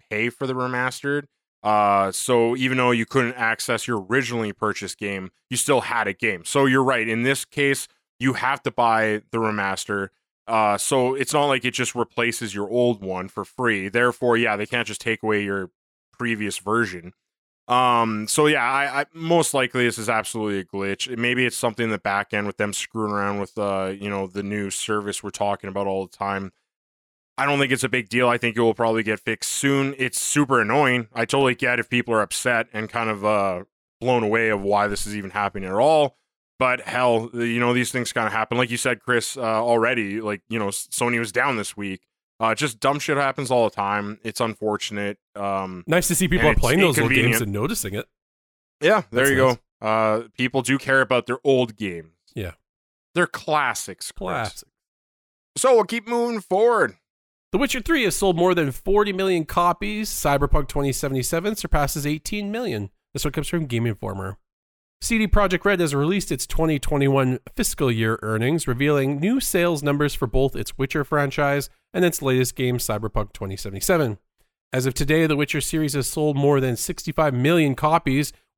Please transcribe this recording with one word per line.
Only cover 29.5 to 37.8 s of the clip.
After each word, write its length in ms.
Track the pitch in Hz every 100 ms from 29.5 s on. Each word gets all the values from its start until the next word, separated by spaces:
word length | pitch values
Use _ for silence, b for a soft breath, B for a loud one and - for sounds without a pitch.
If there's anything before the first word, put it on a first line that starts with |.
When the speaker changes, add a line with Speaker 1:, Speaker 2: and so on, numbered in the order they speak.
Speaker 1:
soon. 420 | - 139 139 135 135
It's 240 | 127 -
super 400 | - 147 135 127
annoying. 480 | 107 139 139 123 113
I 100 | 120
totally 300 | 117 139 135
get 240 | 123 127 123
if 100 | 110
people 240 | 120 117
are 80 | 113
upset 460 | 101 - 127 117 113
and 180 | 107 107
kind 180 | 117 113
of, 160 | 104
uh, 400 | 107 107 98 90 98 _ _ _
blown 260 | 123 123
away 260 | 107 113 113
of 100 | 104
why 280 | 101 101 104
this 180 | 101 104
is 100 | 104
even 140 | 98
happening 360 | 101 101 101 92
at 80 | 98
all. 420 | 139 156 143 - _ _ _ -
But 240 | 127 123
hell, 480 | - 123 123 113 117
you 280 | 120 117 117
know, 120 | 123
these 200 | 123